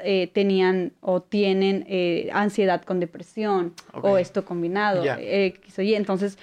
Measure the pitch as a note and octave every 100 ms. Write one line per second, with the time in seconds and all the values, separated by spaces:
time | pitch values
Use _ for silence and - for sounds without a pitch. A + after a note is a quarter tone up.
0 | F3+ F#3+ F3 - G3+ F#3+ F#3 F#3 F3 -
1 | - F#3 - G3+ G3 F#3+ F#3+ G3 - F#3+
2 | F3 E3 - - G#3 G3+ G3 F3 - F#3
3 | F3 F3+ F3 - G#3+ G3 F3 E3+ - -
4 | G3 G3 F3 G3+ F#3+ F3 E3+ G3 G#3 F#3
5 | D3 B2+ - G3 F#3+ - - - G3 G#3+
6 | G3+ F#3+ G3+ G3